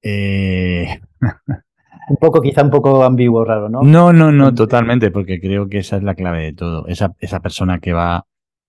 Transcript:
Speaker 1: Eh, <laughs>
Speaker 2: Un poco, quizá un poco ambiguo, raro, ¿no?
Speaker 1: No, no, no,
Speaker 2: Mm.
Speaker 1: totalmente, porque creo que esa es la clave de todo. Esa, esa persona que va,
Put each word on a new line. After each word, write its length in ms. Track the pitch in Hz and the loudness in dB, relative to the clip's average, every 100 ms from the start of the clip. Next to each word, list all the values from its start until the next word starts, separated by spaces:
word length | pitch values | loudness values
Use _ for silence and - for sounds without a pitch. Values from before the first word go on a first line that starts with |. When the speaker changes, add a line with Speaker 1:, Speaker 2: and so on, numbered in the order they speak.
Speaker 1:
Eh, 840 | 107 101 101 98 95 92 92 87 87 82 - _ | -6 -6 -4 -4 -2 -2 -2 -4 -6 -10 -16 _
<laughs> 440 | 120 - - 135 _ _ _ _ - | -6 -6 -10 -12 _ _ _ _ -6
Speaker 2:
Un 100 | 143 | 0
poco, 240 | 160 160 | 2 2
quizá 200 | 135 139 | 0 2
un 80 | 143 | 2
poco 320 | 143 139 135 | 2 4 4
ambiguo, 420 | 127 127 123 117 113 | 4 4 2 2 0
raro, 240 | 110 104 | -2 -4
¿no? 100 | 117 | 0
Speaker 1:
No, 300 | 135 160 175 | 4 6 6
no, 180 | 170 156 | 6 6
no, 200 | 147 139 | 4 4
Speaker 2:
Mm. 40 | |
Speaker 1:
totalmente, 560 | 120 110 120 117 123 110 | 2 0 2 0 0 0
porque 300 | 92 95 92 | -2 -6 -6
creo 280 | 95 98 101 | -4 -4 -4
que 80 | 104 | -6
esa 180 | 98 104 | -6 -6
es 60 | |
la 120 | 98 | -4
clave 280 | 87 92 85 | -4 -4 -6
de 80 | 80 | -8
todo. 340 | 73 85 82 80 | -8 -8 -8 -8
Esa, 280 | 90 101 - | -8 -10 -12
esa 220 | 95 92 | -10 -10
persona 380 | 85 - 92 87 | -10 -6 -6 -6
que 140 | 90 | -6
va, 320 | 85 85 87 - _ _ _ | -4 -4 -6 -8 _ _ _